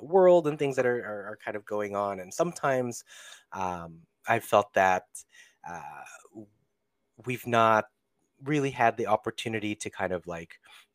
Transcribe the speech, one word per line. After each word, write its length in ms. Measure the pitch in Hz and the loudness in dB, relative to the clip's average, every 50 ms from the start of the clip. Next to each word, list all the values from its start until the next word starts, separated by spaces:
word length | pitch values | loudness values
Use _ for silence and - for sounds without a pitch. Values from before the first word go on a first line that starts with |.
world 460 | 104 143 175 196 185 180 175 175 156 151 | -10 2 4 6 8 8 8 8 6 2
and 100 | 147 151 | -2 -2
things 200 | 147 139 131 131 | -2 -2 0 0
that 80 | 123 | 0
are, 180 | 123 123 120 101 | 0 0 -2 -4
are, 280 | 107 107 101 95 104 | -6 -10 -10 -10 -12
are 80 | 110 - - | -14 -12 -10
kind 140 | 120 107 104 | -10 -10 -10
of 80 | 101 | -8
going 280 | - 107 104 104 101 101 | -6 -6 -4 -4 -4 -2
on. 280 | 101 101 101 98 95 | -2 -2 -2 -4 -6
And 120 | 90 92 - | -10 -12 -4
sometimes, 720 | - 170 175 170 - - 143 131 127 127 120 113 - - _ - - - - - - _ _ | -4 -4 -4 -4 -4 -2 0 0 0 -2 -4 -6 -10 -14 _ -20 -20 -20 -20 -20 -20 _ _
um, 460 | 85 95 95 92 90 87 85 85 82 82 82 _ _ _ - - | -10 -6 -6 -6 -6 -6 -10 -14 -18 -20 _ _ _ _ -2 -2
I've 160 | 117 113 - | -2 -2 0
felt 280 | - - 104 104 - - | 2 2 2 2 4 2
that, 280 | 101 95 92 92 92 - _ _ - - _ _ - - _ _ _ _ - | 4 4 4 4 2 -2 _ _ -20 -20 _ _ -20 -20 _ _ _ _ -16
uh, 720 | 85 80 73 73 76 69 - - - - _ _ _ 110 107 104 _ _ _ _ _ _ _ _ _ _ _ _ _ _ 113 | -16 -14 -14 -16 -16 -16 -18 -20 -20 -20 _ _ _ -20 -20 _ _ _ _ _ _ _ _ _ _ _ _ _ _ _ -8
we've 200 | 127 127 117 - | -8 -8 -6 -4
not 420 | 120 117 113 113 113 110 107 - _ _ _ _ _ _ _ _ _ _ _ 135 | 0 2 4 6 6 6 4 2 _ _ _ _ _ _ _ _ _ _ _ -6
really 260 | 139 151 147 139 139 | -2 -2 0 0 -2
had 240 | 127 127 120 117 110 | 0 2 2 2 2
the 100 | - 113 | 0 -2
opportunity 720 | 95 107 107 - 113 - - - 117 113 110 101 104 104 | 0 0 0 0 -4 -8 -8 -8 -6 -6 -4 -4 -6 -6
to 140 | - - 104 | -6 -8 -12
kind 240 | - - 98 90 92 | -8 -6 -4 -4 -4
of, 120 | 87 - | -4 -6
like, 280 | 87 85 82 85 - - _ _ _ - - - _ | -8 -12 -12 -12 -14 -20 _ _ _ -20 -20 -20 _